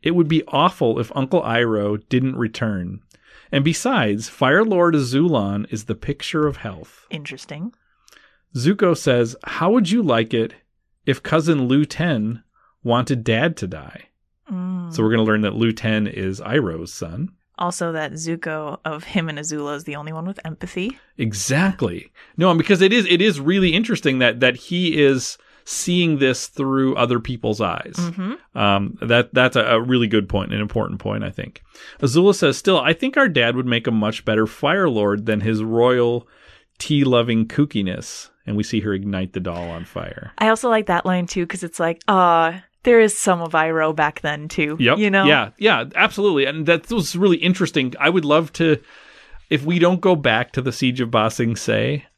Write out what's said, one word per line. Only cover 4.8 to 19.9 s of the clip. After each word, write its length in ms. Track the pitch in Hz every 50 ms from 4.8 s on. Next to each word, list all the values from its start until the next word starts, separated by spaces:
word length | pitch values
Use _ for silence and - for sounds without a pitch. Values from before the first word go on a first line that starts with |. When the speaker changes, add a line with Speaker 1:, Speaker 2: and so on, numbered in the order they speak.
| 175 170 165
Speaker 1:
Azulon 720 | 147 135 120 127 139 165 180 156 120 101 98 101 104 107 -
is 120 | - 107 -
the 100 | - 104
picture 500 | - - - 139 _ - - - 160 151
of 120 | 147 135 -
health." 480 | - 110 90 80 78 - _ _ _ _
Speaker 2:
Interesting. 640 | - 156 143 - 135 127 - - 147 151 175 240 _ _ _ _ _ _ _ _ _ - _ _ _ _ _ _ _
Speaker 1:
Zuko 400 | 127 117 160 208 196 214 175 165
says, 380 | - - 143 123 120 120 113 127 - -
"How 260 | - - - 160 180
would 180 | 226 254 202 165
you 120 | 202 240
like 300 | 214 156 120 113 113 113
it 220 | - 113 110 - - _ _ _ _ _ _ _ _ _ _
if 160 | - 135 -
cousin 440 | - - 156 165 156 165 160 143 127
Lu 180 | 123 131 143 151
Ten 580 | 143 - - 160 175 147 113 107 110 120 - _ _ _ _ _ _ _ _
wanted 420 | _ 120 117 120 123 - 139 120 113
Dad 320 | 127 113 113 143 170 160 -
to 80 | -
die?" 380 | 92 85 76 69 - - - - _ _ _ _ _ _ _ _ 311
Speaker 2:
Mm. 420 | 202 180 180 180 185 180 175 170
Speaker 1:
So 100 | 165 165
we're 80 | 110 110
gonna 140 | 117 113 110
learn 160 | 110 107 107
that 120 | 107 101 104
Lu 160 | 107 113 113
Ten 340 | 110 - - 113 110 107 104
is 340 | 101 - 104 95 95 95 104
Iroh's 520 | 95 101 120 151 127 90 80 80 85 92
son. 380 | - - - 82 85 113 160 - _ _ _ _ _
Speaker 2:
Also 360 | - 175 175 180 - 175 170
that 200 | 165 160 156 143
Zuko 680 | - 156 160 165 170 165 - 165 156 156 151 147 143 - _
of 200 | 160 156 151 -
him 240 | - - 196 165 160
and 100 | 151 147
Azula 380 | 151 147 151 151 147 143 147
is 80 | 143 135
the 100 | 151